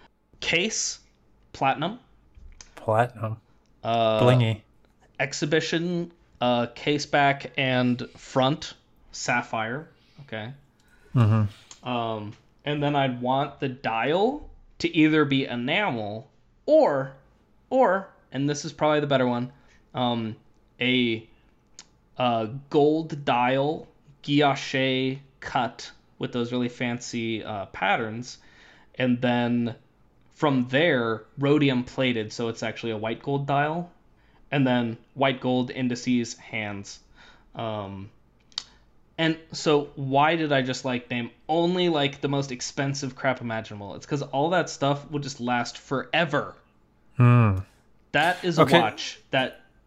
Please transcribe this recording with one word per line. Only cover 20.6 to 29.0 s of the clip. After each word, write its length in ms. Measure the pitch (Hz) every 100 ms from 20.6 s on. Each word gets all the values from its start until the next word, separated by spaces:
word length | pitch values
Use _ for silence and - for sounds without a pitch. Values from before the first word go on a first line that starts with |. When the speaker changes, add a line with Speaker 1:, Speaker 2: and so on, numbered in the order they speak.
| _ -
Speaker 1:
a, 480 | 123 127 120 110 - - _ _ _ - - _ _ -
uh, 300 | 123 117 110 139 -
gold 560 | 156 147 156 165 151 139
dial 600 | 120 123 135 143 170 - _ _ -
guilloche 960 | - 143 143 135 - 131 131 131 131 135 - -
cut 500 | - 135 117 - - - _ -
with 120 | 127
those 180 | 123 117
really 180 | 123 120
fancy, 720 | - 123 120 - 120 113 110
uh, 220 | - 104 95
patterns. 680 | - 196 180 110 113 127 - - - - - -
And 260 | -